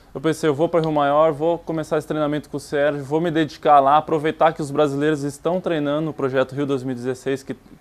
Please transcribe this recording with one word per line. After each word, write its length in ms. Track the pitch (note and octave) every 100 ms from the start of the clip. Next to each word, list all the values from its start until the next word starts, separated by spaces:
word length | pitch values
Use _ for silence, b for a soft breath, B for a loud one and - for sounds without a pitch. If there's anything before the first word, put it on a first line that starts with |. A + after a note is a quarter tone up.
| b C#3
Eu 60 |
pensei, 260 | D#3+ A3 D#3
eu 60 |
vou 160 | C3+ E3
pra 100 | E3+
Rio 120 | D#3+
Maior, 400 | D3 C#3+ D3 D#3+
vou 260 | C#3+ E3 E3
começar 400 | - D#3+ D3+ D#3
esse 100 | -
treinamento 400 | D#3 D3 D3 -
com 100 | C#3+
o 20 |
Sérgio, 440 | - D3 C#3+ D3
vou 160 | C3+ D#3
me 120 | E3+
dedicar 480 | D#3 D3+ - D#3 D3
lá, 180 | C3+ D3+
aproveitar 560 | D#3 D#3+ D#3+ - E3
que 80 | E3
os 80 | C#3+
brasileiros 540 | C#3+ D3+ C#3 D3+ D3
estão 360 | C#3+ - D#3+ F3+
treinando 460 | E3+ D#3+ C#3+ D3 D#3
no 80 |
Projeto 400 | - C3+ C3+ B2+
Rio 140 | C3 C#3+
dois 160 | C3+
mil 80 | C3
e 40 | A#2+
dezesseis, 460 | B2 B2+ C3+ C3+
que, 140 | - B2 - -